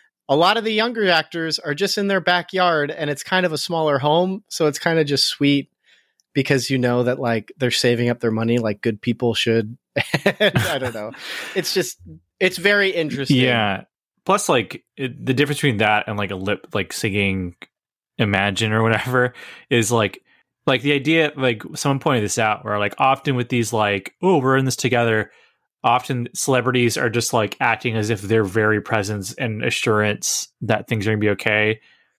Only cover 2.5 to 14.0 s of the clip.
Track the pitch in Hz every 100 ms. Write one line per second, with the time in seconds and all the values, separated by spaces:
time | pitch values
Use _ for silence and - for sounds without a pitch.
2.5 | 185 180 160 143 160 147 139 - 185 180
3.5 | 156 - 170 156 139 143 160 185 190 -
4.5 | - 156 143 - 165 151 139 - - 143
5.5 | 143 139 _ _ _ _ _ _ - 131
6.5 | 139 120 135 123 123 123 131 127 113 -
7.5 | - 123 - 123 117 120 120 120 110 113
8.5 | 120 113 104 117 107 - 117 123 113 -
9.5 | 113 107 123 _ - - - - - 208
10.5 | - 175 147 127 113 107 - - - -
11.5 | 196 170 - 175 - - 160 _ - 185
12.5 | 185 185 202 196 170 156 135 131 135 127
13.5 | 120 104 95 - _